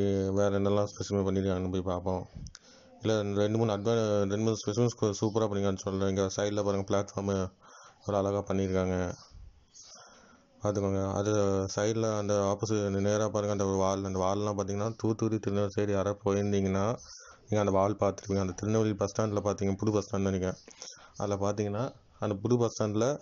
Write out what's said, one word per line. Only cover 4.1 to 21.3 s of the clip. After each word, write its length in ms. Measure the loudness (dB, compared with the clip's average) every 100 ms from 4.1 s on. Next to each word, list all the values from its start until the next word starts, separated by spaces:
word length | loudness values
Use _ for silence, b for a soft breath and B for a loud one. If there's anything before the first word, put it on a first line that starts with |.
| 2 2
ரெண்டு 120 | 0 0
மூணு 120 | 0
ஸ்பெசிஃபிகேஷன்ஸ் 360 | -2 0 0 2
சூ-, 160 | -2 0
சூப்பரா 280 | 0 0 0
பண்ணிருக்காங்கன்னு 380 | 0 0 -2 -4
சொல்றேன். 260 | 0 0
இங்க 120 | 2 0 0
சைடுல 280 | -2 0 0
பாருங்க, 200 | 0 0
platform 420 | 0 0 -4 -2
எவ்வளோ 880 | -2 -2 -8 -20 -20 -20 -14 -2 0
அழகா 200 | 0 -2 -2
பண்ணிருக்காங்க. 480 | -2 0 0 0 0 -2 -6 -16 -20 -20 -20 _ B B B B B B B _ -6
பார்த்துக்கோங்க. 420 | -2 0 0 0 0 0
அது 140 | 0 2 2 2 0 0
சைடுல 340 | 0 0 0 0
அந்த 180 | 2 2 2
ஆப்போசிட் 500 | 0 0 0 0 2 2
நேரா 180 | 2 2
பாருங்க, 280 | 0 0 0
அந்த 100 | 0
ஒரு 80 | 2
wall, 240 | 2 0 -2
அந்த 100 | 0 0
வால்லாம் 320 | 0 -2 -2
பார்த்தீங்கன்னா, 320 | -2 -2 -4 -2
தூத்துக்குடி, 380 | -2 0 0 -2
திருநெல்வேலி 360 | 0 0 0 0
சைடு 160 | 0 2
யாராவது 260 | 0 0 0
போயிருந்தீங்கன்னா, 640 | 2 2 2 2 2 0 -2 B B B B
நீங்க 200 | -2 2
அந்த 120 | 4 4
wall 220 | 4 4
பார்த்துருப்பீங்க. 420 | 0 0 -2 0 0
அந்த 100 | -2
திருநெல்வேலி 380 | 0 2 2 0
bus 140 | -2
ஸ்டாண்ட்ல 280 | 0 0 0 0
பார்த்தீங்க, 280 | 0 -2 0
புது 120 | 0 0
bus 120 | -2
ஸ்டாண்ட் 220 | -2 0
நினைக்கிறேன். 300 | 0 -2 -4 -14 B B B B -8
அதுல 220 | -4